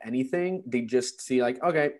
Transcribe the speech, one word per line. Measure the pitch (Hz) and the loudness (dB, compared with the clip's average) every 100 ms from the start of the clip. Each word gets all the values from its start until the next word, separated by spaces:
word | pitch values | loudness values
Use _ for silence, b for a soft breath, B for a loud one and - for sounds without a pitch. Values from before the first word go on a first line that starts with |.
anything. | 113 127 131 175 180 185 | -4 -2 0 0 0 -2
They | 127 120 | -2 -2
just | 113 127 127 - | 2 0 0 -6
see, | - 127 | -2 2
like, | 123 127 | 2 0
"Okay, | 175 156 147 - | 0 2 2 -2